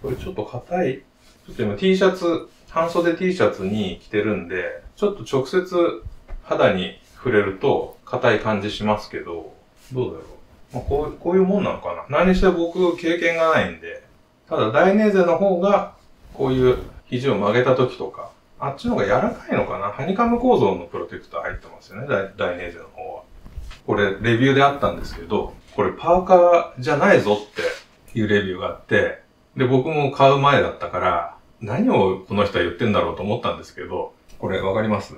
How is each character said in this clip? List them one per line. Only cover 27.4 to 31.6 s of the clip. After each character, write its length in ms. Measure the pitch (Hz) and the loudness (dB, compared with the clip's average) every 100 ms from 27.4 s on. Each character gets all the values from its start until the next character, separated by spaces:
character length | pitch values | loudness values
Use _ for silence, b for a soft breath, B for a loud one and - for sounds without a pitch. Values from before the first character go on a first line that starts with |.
| - - - - - _ - | -2 -6 -6 -6 -16 _ -10
て 60 | 113 | -4
い 40 | |
う 60 | 104 | 0
レ 140 | 101 | 0
ビ 100 | 95 | 0
ュ 40 | 90 | -6
ー 20 | |
が 100 | 98 | -8
あ 40 | |
っ 80 | - | -10
て、 420 | - 101 92 - _ _ _ 131 | 0 0 0 -6 _ _ _ -4
で、 100 | 127 | 2
僕 220 | 131 147 | 2 2
も 220 | 151 143 | -2 -2
買 200 | - 135 | 4 4
う 80 | 139 | 6
前 240 | 139 131 | 4 2
だ 80 | 92 | 0
っ 80 | - | -4
た 100 | - | -8
か 100 | 90 | -4
ら、 380 | 92 - - - _ _ | -2 -2 -6 -14 _ _